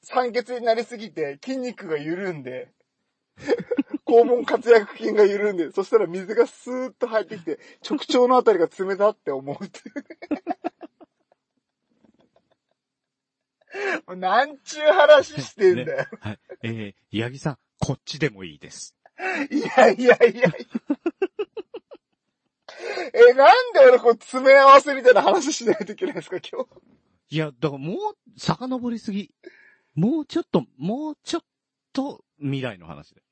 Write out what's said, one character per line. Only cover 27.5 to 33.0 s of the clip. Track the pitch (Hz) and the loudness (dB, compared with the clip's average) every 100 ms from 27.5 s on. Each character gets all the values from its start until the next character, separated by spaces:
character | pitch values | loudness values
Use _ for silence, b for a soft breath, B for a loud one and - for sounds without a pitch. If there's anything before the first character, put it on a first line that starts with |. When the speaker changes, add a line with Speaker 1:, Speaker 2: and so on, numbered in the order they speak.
| 123 | -6
Speaker 2:
だ | 151 | -8
か | 139 | -6
ら | |
も | 143 | -10
う、 | 233 427 415 _ _ | -8 -8 -10 _ _
遡 | - - 254 254 240 | -8 -8 -8 -8 -8
り | 233 | -10
す | - | -8
ぎ。 | 202 185 _ b b b b _ - | -10 -10 _ b b b b _ -4
も | 196 311 | -2 -2
う | 294 | -6
ち | 330 | -8
ょ | |
っ | - | -4
と、 | 185 123 _ | -4 -6 _
も | 156 240 311 | -8 -8 -10
う | 294 | -14
ち | - 339 | -10 -10
ょ | |
っ | _ _ _ _ _ | _ _ _ _ _
と | - 269 - _ _ | -8 -8 -10 _ _
未 | 143 139 | -8 -6
来 | 127 95 | -8 -10
の | 82 | -18
話 | 73 | -18